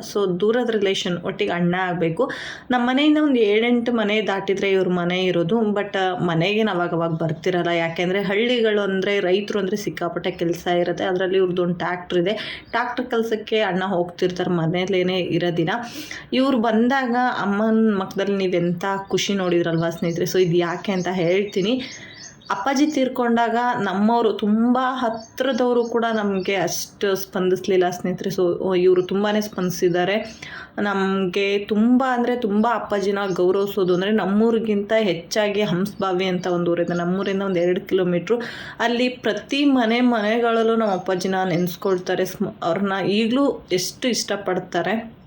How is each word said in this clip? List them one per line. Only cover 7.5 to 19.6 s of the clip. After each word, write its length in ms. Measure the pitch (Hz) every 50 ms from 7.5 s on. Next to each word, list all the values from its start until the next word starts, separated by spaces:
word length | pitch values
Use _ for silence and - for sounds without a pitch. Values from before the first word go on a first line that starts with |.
| 180 180 170 170
ಯಾಕೆಂದ್ರೆ 520 | 170 170 165 165 165 - 180 175 185 202
ಹಳ್ಳಿಗಳು 600 | 196 180 202 202 226 240 247 240 220 220 208 208
ಅಂದ್ರೆ, 380 | 202 196 190 190 190 208 202 202
ರೈತರು 400 | 190 175 180 202 208 208 - 214
ಅಂದ್ರೆ 180 | 190 185 208 208
ಸಿಕ್ಕಾಪಟ್ಟೆ 540 | - - 160 - 180 170 170 170 170 185
ಕೆಲ್ಸ 360 | 175 - 175 170 170 165 - 185
ಇರತ್ತೆ. 360 | 175 175 175 175 175 165 202
ಅದ್ರಲ್ಲಿ 340 | 196 185 180 190 185 190 190
ಇವ್ರದ್ದು 260 | 190 180 175 180 180
ಒಂದ್ 120 | 175 175
ಟ್ರ್ಯಾಕ್ಟರ್ 420 | 175 180 170 180 180 180 - 175 180
ಇದೆ. 160 | 170 185 214 - - - - - -
ಟ್ರ್ಯಾಕ್ಟರ್ 400 | - - 233 240 240 240 - 247
ಕೆಲ್ಸಕ್ಕೆ 540 | 247 - 233 220 226 226 214 214 - 226 220
ಅಣ್ಣ 240 | 220 196 175 185 190
ಹೋಗ್ತಿರ್ತಾರೆ, 680 | 196 202 175 175 175 - - 180 180 180 180 180 202
ಮನೇಲೇನೆ 680 | 180 175 160 165 175 180 185 185 196 180 180 180 185 185
ಇರೋದಿಲ್ಲ. 520 | 170 - - 170 170 175 170 170 165 160 202 240 233 - - - - - - - - - -
ಇವ್ರು 240 | 247 262 269 269 247
ಬಂದಾಗ 580 | 214 233 220 214 233 247 269 269 262 240 233 247 247 247 233 -
ಅಮ್ಮನ್ 560 | - 196 202 202 214 226 220 220 220 220 208 190
ಮುಖದಲ್ಲಿ 400 | 190 185 - 196 196 196 202 196
ನೀವ್ 180 | 190 185 180
ಎಂತ 300 | 175 170 175 175 175 - 196 196 196 196 -
ಖುಷಿ 260 | - 185 185 - 202
ನೋಡಿದ್ರಲ್ವಾ 560 | 196 185 180 175 170